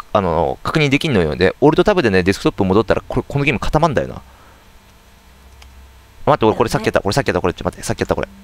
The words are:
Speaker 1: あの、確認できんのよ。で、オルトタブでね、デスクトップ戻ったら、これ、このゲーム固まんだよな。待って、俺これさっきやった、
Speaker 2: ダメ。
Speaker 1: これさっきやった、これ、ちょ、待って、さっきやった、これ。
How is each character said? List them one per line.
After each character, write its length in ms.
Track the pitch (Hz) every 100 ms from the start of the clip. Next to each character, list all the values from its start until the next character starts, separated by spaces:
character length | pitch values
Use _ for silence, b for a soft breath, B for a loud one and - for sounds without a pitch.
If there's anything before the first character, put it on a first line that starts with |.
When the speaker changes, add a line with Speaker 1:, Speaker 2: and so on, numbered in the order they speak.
| -
Speaker 1:
あ 80 | 107
の、 360 | 92 80 73 -
確 160 | - 160
認 100 | 147
で 120 | 139
き 80 | 165
ん 40 |
の 80 | 110
よ。 140 | 80
で、 220 | 65 92 -
オ 80 | 143
ル 80 | 156
ト 60 |
タ 120 | 180
ブ 80 | 185
で 80 | 120
ね、 120 | 95
デ 100 | 90
ス 60 | 98
ク 60 |
ト 60 | 156
ッ 20 |
プ 120 | -
戻 160 | 95 95
っ 40 |
た 100 | 110
ら、 80 | 82 -
こ 80 | 127
れ、 80 | -
こ 120 | 143
の 60 |
ゲ 60 | 143
ー 40 |
ム 40 | 110
固 200 | - 156
ま 80 | 165
ん 60 |
だ 80 | 123
よ 60 | 65
な。 140 | - b b b b b - - - _ - - - - - - - - - - - -
待 100 | 147
っ 20 |
て、 60 |
俺 120 | 110 -
こ 60 |
れ 80 | 110
さ 80 | -
っ 40 |
き 20 | 110
や 40 |
っ 20 |
た、 60 | -
Speaker 2:
ダ 20 |
メ。 20 |
Speaker 1:
こ 60 | 95
れ 40 |
さ 100 | 101
っ 20 |
き 40 | 113
や 40 |
っ 20 |
た、 60 | 90
こ 60 | 90
れ、 60 |
ち 80 | -
ょ、 20 |
待 100 | 90
っ 40 | -
て、 60 |
さ 100 | -
っ 20 | 113
き 40 |
や 40 |
っ 20 | -
た、 60 |
こ 60 | -
れ。 80 | - -